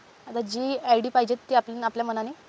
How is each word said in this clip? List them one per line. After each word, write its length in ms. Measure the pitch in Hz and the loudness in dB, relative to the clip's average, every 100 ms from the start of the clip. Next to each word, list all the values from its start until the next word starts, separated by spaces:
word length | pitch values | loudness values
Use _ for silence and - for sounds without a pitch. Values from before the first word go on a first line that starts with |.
| - - - | -20 -20 -8
आता 140 | 233 | -6
जी 360 | 208 220 262 269 | -4 -4 -2 -2
आयडी 320 | 254 233 233 | 4 4 4
पाहिजे 260 | 247 226 | 2 2
ती 200 | 240 - | -2 2
आपण 300 | 254 233 233 | 2 2 -6
आपल्या 200 | 226 233 | -4 -2
मनाने 260 | 233 220 220 311 | -4 -4 -6 -10